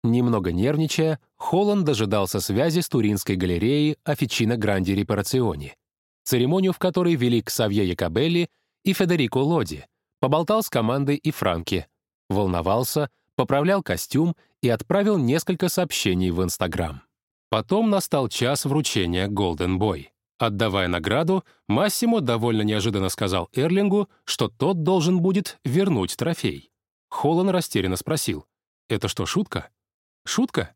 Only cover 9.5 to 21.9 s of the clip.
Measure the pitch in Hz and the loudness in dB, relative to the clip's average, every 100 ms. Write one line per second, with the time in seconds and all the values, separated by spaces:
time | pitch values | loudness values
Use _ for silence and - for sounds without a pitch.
9.5 | 170 104 69 - _ _ _ 131 151 165 | 0 -2 -8 -16 _ _ _ 0 2 2
10.5 | 214 220 - 113 135 139 147 151 - 98 | 0 0 0 0 0 0 0 -2 -2 0
11.5 | 82 - 92 - _ _ _ _ 98 98 | 0 -2 -4 -4 _ _ _ _ 0 0
12.5 | 87 85 107 131 - 147 _ _ - 127 | 0 2 0 0 -2 -4 _ _ -4 0
13.5 | 139 156 196 - 87 - 127 170 165 _ | 2 2 0 0 -4 -2 0 0 -2 _
14.5 | _ 123 113 - 185 202 202 123 151 - | _ 0 0 0 0 2 2 2 0 0
15.5 | 180 180 - 175 - 107 90 92 85 92 | -2 0 0 -2 0 0 2 0 0 -2
16.5 | - 92 - 82 69 _ _ _ _ _ | -2 -4 -2 -6 -8 _ _ _ _ _
17.5 | 110 - 196 226 196 - 151 123 - 120 | -4 0 0 2 0 0 -2 -2 -2 0
18.5 | 143 139 143 147 110 87 87 101 101 98 | 0 0 -2 0 -2 0 0 -2 0 -2
19.5 | 82 90 92 107 80 69 _ _ _ 117 | 0 -2 0 0 -2 -8 _ _ _ -2
20.5 | 101 110 98 90 87 82 117 165 190 - | 0 0 2 0 0 0 0 2 0 -2
21.5 | _ _ 107 202 | _ _ 0 0